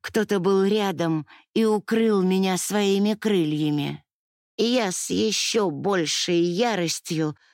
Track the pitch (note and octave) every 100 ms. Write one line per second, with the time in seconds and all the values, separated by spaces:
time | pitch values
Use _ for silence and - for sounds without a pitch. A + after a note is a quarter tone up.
0 | - A3 G#3 G3+ F3+ G3 G3 G#3+ G3 E3+
1 | E3+ D#3+ D3 - _ - A3 G#3+ - A3+
2 | A3+ G#3 F#3 F#3 F#3+ F3+ - G#3 G3+ G3
3 | G3+ G#3+ A3 G3+ D#3 D3+ D3+ D3 C#3+ D3
4 | _ _ _ _ _ - A3+ B3 G#3 F3+
5 | - F3 A3 G3 - A3+ G3+ C#3+ D3+ F#3+
6 | D3+ - - F3 F3 F3 A#3+ G3+ E3+ -
7 | - D#3+ D#3 D3 _